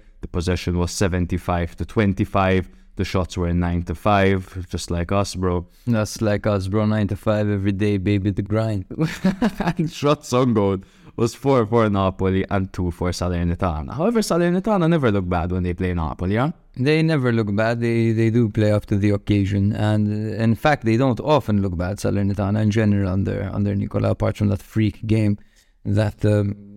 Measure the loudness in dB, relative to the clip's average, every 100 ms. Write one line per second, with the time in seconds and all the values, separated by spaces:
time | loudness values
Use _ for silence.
0 | -14 -18 -8 -4 -2 -2 0 -2 -2 0
1 | 0 0 -2 -4 -2 -2 -2 -6 -6 0
2 | 0 2 0 0 2 2 -2 -10 -16 -8
3 | -4 -2 -4 -2 -2 0 0 -2 -4 -4
4 | 2 4 4 2 -2 -12 -8 -8 -6 -4
5 | -2 -2 -2 -2 -2 -2 -6 -10 -2 -2
6 | -2 -2 -2 0 0 0 0 0 0 0
7 | 0 -2 -2 0 0 0 0 0 0 0
8 | 0 0 0 -2 -2 -2 -2 -4 -6 -4
9 | -4 -2 -2 0 -2 -2 -4 -2 -4 -2
10 | 0 0 0 0 2 2 2 0 -6 _
11 | -14 -2 -2 -2 2 2 2 2 2 2
12 | 0 0 0 0 0 -2 -4 -4 -4 -2
13 | -4 -2 -2 -2 -2 0 -2 -4 -8 -4
14 | 0 0 0 0 0 0 0 2 2 2
15 | 2 0 0 -2 -2 -2 -2 -2 -2 -2
16 | -4 -4 -2 0 -2 -4 _ -4 0 2
17 | 2 2 2 2 0 0 0 0 0 2
18 | 2 2 2 2 2 2 2 2 0 0
19 | 2 0 0 0 2 2 0 0 0 2
20 | 0 -2 -6 -2 0 2 2 2 2 2
21 | 2 0 2 2 2 0 0 -2 -4 -4
22 | -2 0 0 0 0 2 2 2 4 2
23 | 0 0 0 -2 -4 -2 -2 -2 -2 0
24 | 0 0 -2 0 0 -2 -4 -2 -2 -2
25 | -2 2 2 0 -6 _ _ _ -4 0
26 | 0 0 2 2 0 -4 -12